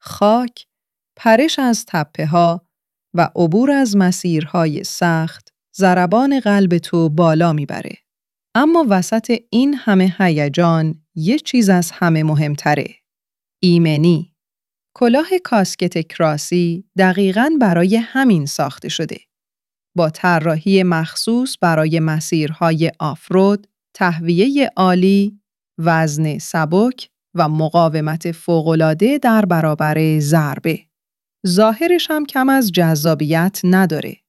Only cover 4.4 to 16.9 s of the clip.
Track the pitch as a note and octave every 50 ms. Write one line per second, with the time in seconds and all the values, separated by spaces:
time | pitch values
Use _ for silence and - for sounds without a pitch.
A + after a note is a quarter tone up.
4.4 | D3+ D3 - F#3 E3 D#3+ D3 - - - - - - F3 E3 E3 D#3+ D#3+ - -
5.4 | _ _ _ _ _ _ _ - F#3 F#3 F3+ F3+ F3+ F3 F3+ A3+ C4 C#4 C#4 C4+
6.4 | A#3+ G#3 G3+ G3+ G3 F#3 F3 E3+ E3+ - - F3 E3 D#3+ D3+ D#3 F3 E3 D#3 D#3
7.4 | F3 E3+ D#3 D3+ C#3+ C#3 - - - - - - _ _ _ _ _ _ _ _
8.4 | _ _ _ A3+ C4+ D#4 E4+ E4+ D#4+ B3 G3+ F#3 F3+ - - A3+ A3 - A#3+ A3
9.4 | _ _ - A3+ B3+ C#4 D4 B3+ - - G3+ F#3+ F#3 F#3+ E3+ - G3 F3+ D#3+ D3+
10.4 | D3 D3 C#3 - F3 E3+ E3 D#3+ D#3+ D#3+ D#3 - _ _ _ E3+ D#3 E3+ A#3+ D#4
11.4 | - - - B3+ A3+ F#3+ G3 F3+ E3+ - - - F#3 E3+ E3 D#3 D#3 D#3 D3+ D3
12.4 | D#3 D3 D3 D3 - D#3 D3 C#3+ C3 - - _ _ _ _ _ _ _ _ _
13.4 | _ _ _ _ - F3+ E3+ E3+ E3+ D#3+ D#3 D3 D#3 F3 F3 D3+ E3 - _ _
14.4 | _ _ _ _ _ _ _ _ _ _ _ - B3+ A#3+ A#3 C4+ D#4+ - F#4 F4+
15.4 | F4+ - - A3 F#3+ - - - F#3+ F3 - F3 D#3+ _ - - E3+ D#3 D3+ D3+
16.4 | - - - F3+ F3 E3+ E3+ F3 F#3+ _